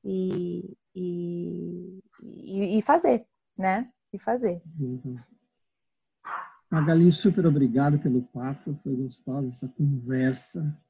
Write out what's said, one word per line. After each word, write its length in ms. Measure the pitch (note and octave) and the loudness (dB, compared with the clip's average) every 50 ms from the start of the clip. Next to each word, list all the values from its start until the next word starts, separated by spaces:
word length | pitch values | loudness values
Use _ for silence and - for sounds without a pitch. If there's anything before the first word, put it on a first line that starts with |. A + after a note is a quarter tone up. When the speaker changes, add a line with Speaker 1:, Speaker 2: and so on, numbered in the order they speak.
| - | -4
Speaker 1:
e, 720 | G3+ F#3+ F#3+ F#3 F#3 G3 F3+ F3 F3 F3 F3 F#3 G3 A3+ _ _ _ _ | -4 -2 -2 0 -2 -2 -2 -4 -4 -6 -6 -8 -12 -16 _ _ _ _
e, 1040 | F#3 F3+ F3+ F3 F3 F3 F3 F3 F3 F3 E3+ F3 F3 E3+ E3+ F3 F3+ F3+ F3+ F#3 F#3+ _ _ _ - - | -6 -6 -4 -4 -4 -4 -4 -6 -6 -6 -6 -6 -6 -8 -8 -8 -10 -12 -14 -18 -20 _ _ _ -20 -20
e, 540 | - - - - - F#3+ G3 G3+ F3 G#3 A3 | -18 -18 -16 -14 -8 -4 -2 -2 2 0 0
e 20 | |
fazer, 420 | - - D4 E4+ F4 D4 B3 A3+ - _ _ _ _ _ _ | 4 4 4 4 6 2 2 2 -2 _ _ _ _ _ _
né? 320 | - F#3+ F#3+ F#3 G#3+ B3+ - _ _ _ _ | -2 0 0 0 0 -4 -8 _ _ _ _
E 60 | - | -16
fazer. 420 | F#3+ - A3 A#3 B3+ B3+ G3 F3 E3+ _ D#3+ E3 D#3 | -8 -2 -2 -2 0 0 -2 -2 -4 _ -14 -8 -6
Speaker 2:
Uhum. 360 | C#3 B2 B2+ B2+ - C3 B2+ A#2+ - _ - _ _ _ _ _ _ _ _ _ _ _ _ _ _ _ _ _ _ - - - - - - _ _ _ | -4 -4 -6 -8 -8 -10 -10 -10 -14 _ -20 _ _ _ _ _ _ _ _ _ _ _ _ _ _ _ _ _ _ -12 -12 -12 -12 -14 -20 _ _ _
Magali, 400 | - D#3 D3 D#3+ E3 E3 E3+ F3+ | 0 0 2 4 6 8 8 8
super 340 | E3 - - G3+ E3+ G3 E3+ | 6 6 2 2 4 4 4
obrigado 540 | E3 C#3+ C#3+ C#3 A#2 A2+ C3+ C#3+ D3 D3 D3 | 4 4 4 2 4 4 4 4 4 2 2
pelo 220 | - D3 B2 B2+ B2 | 2 2 0 0 0
papo, 500 | - _ A#2+ B2 C3 C#3 - - E3 C#3+ | -2 _ -8 -6 -6 -8 -8 -8 -10 -10
foi 200 | C#3+ _ C3+ C3+ | -8 _ -6 -4
gostosa 520 | B2+ C3+ C3 - _ _ C3+ C3 C#3+ C3+ | -4 -4 -8 -10 _ _ -6 -4 -4 -4
essa 200 | B2+ B2 - C3+ | -6 -6 -8 -10
conversa. 1080 | B2+ - - D3+ C#3+ C#3 B2+ A#2+ B2 C3 C3 C3 C3 B2+ - - - - F3 D#3 D3 D3 - _ | -10 -4 0 0 0 0 -2 -2 -2 0 2 2 2 0 -2 -10 -10 -8 -4 -4 -4 -6 -8 _